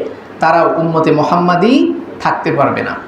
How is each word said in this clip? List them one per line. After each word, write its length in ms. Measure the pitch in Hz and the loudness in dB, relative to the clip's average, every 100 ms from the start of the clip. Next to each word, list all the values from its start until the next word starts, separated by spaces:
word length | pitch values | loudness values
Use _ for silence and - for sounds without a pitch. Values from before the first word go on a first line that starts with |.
| - - - - | -4 -12 -16 -2
তারা 220 | 160 170 | 2 2
উম্মতে 480 | 165 165 165 160 151 | 2 0 0 0 2
মোহাম্মদী 840 | 147 175 175 180 170 220 294 339 - - - | 2 2 2 2 2 4 4 2 -2 -8 -6
থাকতে 320 | 156 - 160 | -4 -2 -2
পারবে 300 | 143 120 117 | 0 0 -2
না। 120 | 107 - | -6 -8